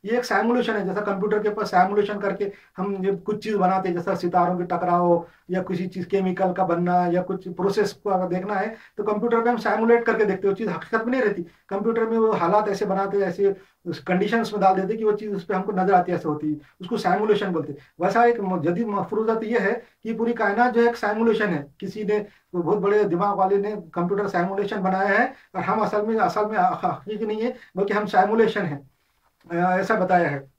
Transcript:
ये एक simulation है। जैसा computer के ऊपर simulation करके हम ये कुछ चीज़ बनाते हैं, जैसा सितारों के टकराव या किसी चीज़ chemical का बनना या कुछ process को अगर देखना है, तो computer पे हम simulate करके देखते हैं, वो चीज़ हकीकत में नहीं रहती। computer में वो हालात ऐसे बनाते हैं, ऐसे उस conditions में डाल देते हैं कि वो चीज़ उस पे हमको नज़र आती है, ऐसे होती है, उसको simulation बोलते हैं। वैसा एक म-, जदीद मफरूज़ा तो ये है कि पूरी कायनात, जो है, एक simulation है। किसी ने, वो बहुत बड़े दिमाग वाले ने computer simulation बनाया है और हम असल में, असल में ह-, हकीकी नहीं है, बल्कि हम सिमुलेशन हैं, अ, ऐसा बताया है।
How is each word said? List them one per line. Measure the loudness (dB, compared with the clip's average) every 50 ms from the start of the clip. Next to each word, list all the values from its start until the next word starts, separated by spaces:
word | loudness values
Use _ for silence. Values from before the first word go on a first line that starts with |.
| -2
ये | 0 -2
एक | -2 0
simulation | 0 0 0 2 2 2 2 0 0 -2
है। | -2 -2
जैसा | -2 -4 -4
computer | -2 -4 -2 -2 0 0 0 0
के | 0 -2
ऊपर | -2 -2 -4
simulation | 2 4 4 4 4 4 0 0 0 -4 -4
करके | -4 -4 -4 -4 -6 -6 -6 -12 _ _ _
हम | -6 -4 -4 -4 -2 -2
ये | -2 -2
कुछ | -2 -4 -6 -6 -4 -4
चीज़ | -4 0
बनाते | 2 2 2 2 0 -2 -2
हैं, | -4
जैसा | -4 -2 -4 -4
सितारों | -2 -4 0 2 2 2 2 0
के | -2 -4
टकराव | -4 -4 -2 0 0 2 2 4 4 2 2 0 -8 _ _ _ -6
या | -4 -4
किसी | -4 -4 -4 -4 -4
चीज़ | -6 -6 -8 -4
chemical | -2 0 0 0 0 0 0 0 0 2
का | 0 0
बनना | 0 2 0 2 2 2 2 2
या | 2 0 0
कुछ | -2 -2 -6 -8 -8
process | -10 -6 -2 0 0 2 2 0 0 -2
को | -6 _ 0
अगर | 0 0 0
देखना | 0 -2 -4 -2 -2 -4
है, | -2 -4 -4 -6 -12 -20 -14 _
तो | -4 -2
computer | -2 0 0 0 2 2 2
पे | 2 2
हम | 0
simulate | 0 0 -2 0 2 4 4 4 4 4
करके | 0 2 2 2
देखते | 0 0 0 0
हैं, | 0 0
वो |
चीज़ | 0 -4 -6
हकीकत | -6 -6 -6 -4 -4 -2 0
में | 0
नहीं | 0 2
रहती। | 2 0 0 -2 -8 -10 _ _ _ -8
computer | -6 -2 -2 0 0 0 0
में | 0 2
वो | 2 2 2
हालात | 2 2 2 2 2 2 2
ऐसे | 0 -2 -2 -2
बनाते | -2 0 -2 -2 0 0
हैं, | 0 0
ऐसे | -2 0 2 0 0 0 -2 -12 _ _ _ _
उस | -10 -10 -8
conditions | -2 -2 0 0 2 2 0 0 0 -2 -2
में | 4
डाल | 4 4 4
देते | 4 0
हैं | -2 -2
कि | 0 0
वो | 0
चीज़ | 0 0 -2 -6
उस | -6 -6 -4
पे | -4 -4
हमको | -2 -2 -2
नज़र | -2 0 2 4 4
आती | 4 4 2
है, | -4
ऐसे | -4 -2 -4
होती | -4 -4 -4 -4 -4
है, | -6 -8 _ _ _
उसको | -8 -6 -6
simulation | -2 0 0 0 2 2 2 2 2 2 -2
बोलते | -2 -4 -4 -6
हैं। | -10 -14 -16 _ _ -2
वैसा | -2 0 2 4 4
एक | 4 4 2
म-, | -2 -4 -2 0
जदीद | 0 0 0 0 -2
मफरूज़ा | -2 -2 -4 -4 -2 -2 -2 0 0 0
तो | -2 -2
ये | -2 -2 0
है | 0 0 -2 -4 -8 _ _ _ _
कि | -8 -4
पूरी | -2 0 -2 0
कायनात, | 0 0 0 2 2 2 4 4
जो | 4
है, | 4
एक | 4 2
simulation | 0 -2 -2 0 2 2 2 2 2 0
है। | 0 -2 -4 -6 -10 _ _
किसी | -12 -10 -8 -6 -2
ने, | -2 -2 -2 -2 -6 _ _ _ _ -6
वो | -4 0
बहुत | 0 0 2
बड़े | 2 2 2 2 2
दिमाग | 2 0 0 0 0 2
वाले | 2 2 2 2
ने | 0 0 -2 -6 -8 -10 -8 -4
computer | -4 -2 0 0 -2 -2
simulation | -2 0 0 -2 0 -2 -4 -4 -2 -4 -2
बनाया | 0 0 0 2 2 2 2 2
है | 2 0 -2 -14 _ _ -10
और | -6
हम | -4 -2 0 0
असल | 0 0 0 -2
में, | 0 0 0
असल | 2 0 0 2 0 -2
में | 0 0
ह-, | 2 2 2 0 0 -2
हकीकी | -4 -4 -4 -8 -8 -6 -4 -4
नहीं | -4 -2 -2
है, | -2 -4 -4 -8 -18 -10 _
बल्कि | -4 -2 0 0
हम | -2 -2
सिमुलेशन | 2 4 4 4 4 4 4 4 2 2 -2
हैं, | -4 -4 -6 -8 -12 -18 _ _ _ _ _ _ _ _ _ _ _ -6
अ, | -2
ऐसा | 0 2 2 2 0 0 0 0
बताया | 0 2 2 4 2 4 2
है। | -2 -4 -8 -12 _